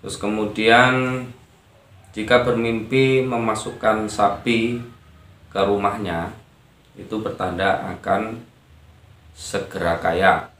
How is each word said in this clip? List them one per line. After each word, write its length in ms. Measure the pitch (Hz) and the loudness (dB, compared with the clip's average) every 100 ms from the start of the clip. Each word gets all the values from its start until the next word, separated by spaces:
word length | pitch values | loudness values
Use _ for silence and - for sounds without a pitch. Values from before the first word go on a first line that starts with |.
Terus 160 | - - | -10 -6
kemudian, 1040 | 104 107 104 107 110 117 127 127 127 127 123 - - _ _ _ _ - - | -4 -2 -4 0 6 6 6 2 -2 -4 -8 -16 -20 _ _ _ _ -20 -14
jika 320 | 107 107 123 | -8 2 4
bermimpi 800 | 123 117 117 113 107 131 131 131 | 4 0 0 -2 0 2 4 2
memasukkan 880 | 127 117 113 113 - - 110 107 107 | 0 0 -2 -2 -6 -2 0 0 -2
sapi 720 | - 101 101 123 113 117 120 120 - - - - - - | 2 0 2 0 0 0 -4 -10 -18 -20 -20 -20 -20 -8
ke 120 | 98 | -2
rumahnya, 720 | 98 101 101 110 95 85 85 - - _ _ _ _ - | 2 2 0 -2 -4 -4 -6 -10 -20 _ _ _ _ -20
itu 160 | 95 107 | -8 -6
bertanda 720 | - - 92 87 98 92 95 | -6 -4 -4 0 0 0 -2
akan 480 | 87 - 98 110 117 - _ _ - - _ - - - | -8 -2 0 -2 -8 -16 _ _ -20 -20 _ -20 -20 -20
segera 640 | - - - - 90 85 82 | -18 -8 -6 -6 -4 -2 0
kaya. 480 | 95 90 95 80 - | 0 2 4 2 -2